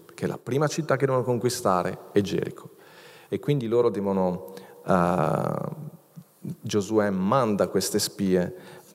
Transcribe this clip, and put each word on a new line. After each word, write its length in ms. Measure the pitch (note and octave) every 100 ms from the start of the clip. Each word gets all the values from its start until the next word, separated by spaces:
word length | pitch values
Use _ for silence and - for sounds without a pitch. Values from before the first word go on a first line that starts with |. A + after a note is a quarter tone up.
| -
perché 200 | - F2
la 120 | -
prima 280 | - C3+ D3+
città 300 | D#3 D3+ B2+
che 100 | C3+
devono 160 | C3
conquistare 760 | A#2+ A#2+ A#2+ A#2 G#2 F2+ F2+ - -
è 100 | G#2
Gerico. 500 | F#2+ F#2 - - - - - - - - -
E 100 | G2
quindi 300 | - C#3+ A2+
loro 220 | A#2+ A#2+
devono, 640 | G2+ G2 G2 F#2 F2+ - - - -
eh, 1080 | - F#2 F2 F2+ D#2 - - - - - D3+ - _ - - _ - -
Giosuè 480 | A#2 G#2+ F#2+ A2 G#2
manda 600 | F#2+ F#2+ C3+ A2+ G2+ F2+
queste 300 | G2 - G#2
spie 560 | - - G2 F#2 F2 - - - -